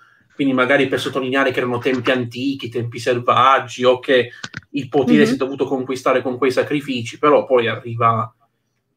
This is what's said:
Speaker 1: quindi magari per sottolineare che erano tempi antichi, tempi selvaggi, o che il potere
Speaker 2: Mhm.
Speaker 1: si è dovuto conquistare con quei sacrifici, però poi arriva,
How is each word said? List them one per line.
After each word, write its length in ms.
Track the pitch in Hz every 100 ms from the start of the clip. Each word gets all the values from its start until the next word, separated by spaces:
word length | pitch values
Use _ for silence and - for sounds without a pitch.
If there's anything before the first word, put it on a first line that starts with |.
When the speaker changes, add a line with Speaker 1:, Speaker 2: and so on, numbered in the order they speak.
| _ _ _
Speaker 1:
quindi 180 | - 139
magari 340 | 127 123 139 135
per 120 | 131
sottolineare 520 | 139 127 127 139 131
che 80 | 127
erano 180 | 123 120
tempi 320 | 131 127 117
antichi, 580 | 127 117 123 139 135 113
tempi 300 | 120 117 117
selvaggi, 840 | 127 120 123 113 131 131 120 127
o 140 | 123 123
che 320 | - 127 117 - - - -
il 160 | 143 -
potere 300 | 147 123 -
Speaker 2:
Mhm. 60 | 113
Speaker 1:
si 60 |
è 40 | 135
dovuto 280 | 135 135
conquistare 560 | 127 131 127 127 151 131
con 160 | 127 120
quei 140 | 135
sacrifici, 680 | 127 - 147 139 123 117 -
però 280 | 147 131 -
poi 200 | 123 113
arriva, 640 | 113 117 117 117 113 110 _ _ _ _ _ _